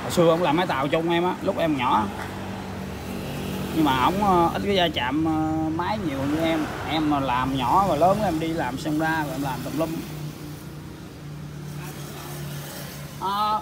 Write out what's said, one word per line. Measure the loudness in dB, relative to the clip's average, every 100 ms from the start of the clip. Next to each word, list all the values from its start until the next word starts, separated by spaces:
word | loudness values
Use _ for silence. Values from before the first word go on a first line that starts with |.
Hồi | -2
xưa | 6 6
ông | 6
làm | 4 2
máy | 2
tàu | 0 2
chung | 0 2
em | 2
á, | 2 0
lúc | -2 0
em | 0 2
nhỏ. | 2 2 2 -4 -8 -8 -8 -8 -8 -8 -8 -8 -8 -6 -6 -6 -4 -4 -2 2
Nhưng | 2
mà | 4 4
ổng, | 4
ờ, | 4 6 4
ít | 2 2
cái | 4
va | 2
chạm, | 2 0 0 2
ờ, | 2 0 0 0 0
máy | -2 -2 -2
nhiều | -2 -2
như | 0
em. | 2 0 -2 -4 -4
Em | -2 2
mà | 0
làm | 2 0 0 0
nhỏ | 4 4 4
rồi | 6
lớn | 6 6
em | 2 0
đi | 0
làm | 0 -2 -2
xong | -2 0
ra | 2 0
rồi | -2
em | -2
làm | -4 -4
tùm | -4 -2
lum. | -2 -2 -6 -8 -8 -10 -12 -12 -12 -12 -12 -12 -14 -14 -12 -12 -12 -10 -10 -10 -10 -10 -12 -12 -10 -8 -8 -8 -10 -10 -10 -10 -12 -6
À, | -2 0 2 2